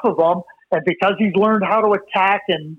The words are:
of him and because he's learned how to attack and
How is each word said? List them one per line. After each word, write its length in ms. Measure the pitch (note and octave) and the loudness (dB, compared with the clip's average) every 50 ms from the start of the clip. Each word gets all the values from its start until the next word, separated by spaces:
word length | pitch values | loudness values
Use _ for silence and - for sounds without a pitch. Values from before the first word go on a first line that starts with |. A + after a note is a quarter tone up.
| - | 0
of 140 | A#3 F3 D3 | 0 0 2
him 240 | E3 E3 F3 F#3 F3+ - - _ _ - - | 2 2 2 0 -4 -10 -18 _ _ -4 -4
and 100 | E3 D#3+ | -4 -2
because 300 | F3+ E3+ - - G3 G3+ - | -2 -2 0 0 -2 0 0
he's 160 | A3 G#3 E3+ | 0 0 2
learned 300 | F#3+ G3+ G#3+ A3 G#3+ F#3+ | 2 2 2 2 0 0
how 160 | - G3+ A3 | 0 0 2
to 120 | A3 G#3+ G#3 | 2 2 0
attack 500 | G3 - - - G#3 F#3 G3 G3+ G3+ - - | 0 -2 -4 -2 0 2 2 0 0 -2 -2
and 280 | F3+ D#3+ D#3 D#3 D#3+ | -4 -4 -6 -10 -16